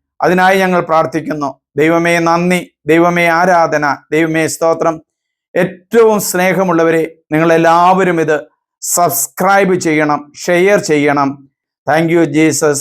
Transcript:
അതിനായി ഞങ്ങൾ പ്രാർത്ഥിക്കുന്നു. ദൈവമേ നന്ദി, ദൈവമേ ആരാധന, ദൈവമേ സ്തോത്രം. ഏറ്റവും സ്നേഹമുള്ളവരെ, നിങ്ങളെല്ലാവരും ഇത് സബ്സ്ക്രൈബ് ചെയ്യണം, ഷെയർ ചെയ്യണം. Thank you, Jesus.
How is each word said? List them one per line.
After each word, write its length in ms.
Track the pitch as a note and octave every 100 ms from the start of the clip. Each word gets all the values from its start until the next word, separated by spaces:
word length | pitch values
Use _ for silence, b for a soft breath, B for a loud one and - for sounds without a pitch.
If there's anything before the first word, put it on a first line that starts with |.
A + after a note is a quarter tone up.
| _ -
അതിനായി 380 | D3+ F#3 F#3 G3
ഞങ്ങൾ 220 | F#3 F3+
പ്രാർത്ഥിക്കുന്നു. 800 | E3+ D#3+ D#3 E3 D3+ D#3 C#3+ - _ C#3+
ദൈവമേ 420 | D#3 E3+ E3+ E3+
നന്ദി, 560 | E3 E3+ F3+ F3+ - _ D3
ദൈവമേ 400 | E3 F3 F3 E3+
ആരാധന, 720 | E3 F#3 E3+ D#3+ D3 D3 C3 -
ദൈവമേ 340 | D3+ E3 D#3+ D#3
സ്തോത്രം. 560 | - E3 E3 E3 D#3+ _ _ _ _ _ -
ഏറ്റവും 640 | F3+ - - A3+ A3 G#3
സ്നേഹമുള്ളവരെ, 960 | - F3+ F#3 F3+ F#3+ E3 E3 E3 D#3+ - -
നിങ്ങളെല്ലാവരും 880 | D#3 E3 E3 E3 E3 F3+ F#3 F#3 E3
ഇത് 300 | D#3 D3+ - _ _ _
സബ്സ്ക്രൈബ് 920 | - F3 E3+ - - - F#3 G3 G3
ചെയ്യണം, 580 | F#3 E3+ D#3 D3+ D3 C#3+ -
ഷെയർ 420 | - F3 F#3+ G3+
ചെയ്യണം. 680 | - D3+ D3 C#3+ C#3 C#3 - _ _ _ -
Thank 220 | D3+ E3
you, 120 | E3+
Jesus. 520 | D#3+ C#3+ D#3+ C3+ D#3 C#3